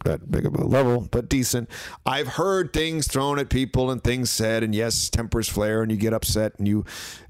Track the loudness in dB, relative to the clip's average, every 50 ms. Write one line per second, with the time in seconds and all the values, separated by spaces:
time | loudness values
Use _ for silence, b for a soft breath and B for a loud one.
0 | -2 -2 -2 -2 -2 -2 -2 0 0 0 0 0 0 2 4 4 4 4 2 2
1 | 0 0 -2 -2 0 0 0 0 2 0 0 -2 -2 B B B B B B B
2 | B -2 -2 0 -2 -2 -2 0 0 2 2 2 0 0 0 0 0 0 0 -2
3 | -2 0 0 0 0 0 0 0 0 0 0 0 0 0 0 0 0 0 0 0
4 | 0 0 0 0 0 -2 0 0 2 2 2 2 2 2 2 0 0 0 0 0
5 | -2 -2 -2 -2 -2 0 0 -2 0 0 0 0 0 2 2 2 2 0 0 0
6 | 2 0 0 0 -2 0 0 0 0 0 -2 -2 0 2 2 2 0 B B B
7 | B B B B B B